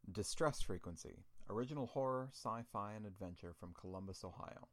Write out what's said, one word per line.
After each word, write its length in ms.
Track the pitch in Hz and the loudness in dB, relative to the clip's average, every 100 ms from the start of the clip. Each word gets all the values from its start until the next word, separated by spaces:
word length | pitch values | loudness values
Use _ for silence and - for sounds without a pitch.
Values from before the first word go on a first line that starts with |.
| - 95 | -4 0
Distress 460 | 101 - 156 - | 2 6 6 8
Frequency, 600 | - 90 - 82 - - - - - | 4 4 0 -6 -8 -10 -12 -10 0
original 380 | 104 127 147 123 | 2 2 0 0
horror, 440 | 139 131 131 131 | 2 4 4 0
sci-fi, 600 | - 120 113 117 110 101 | -4 -2 -2 -2 -2 -2
and 120 | 107 107 | -2 -6
adventure 480 | 95 92 87 87 | -4 -6 -4 -8
from 220 | 87 87 87 | -8 -10 -8
Columbus, 440 | 92 92 95 92 | -6 -4 -4 -4
Ohio. 440 | 92 80 - - - | -6 -6 -8 -8 -12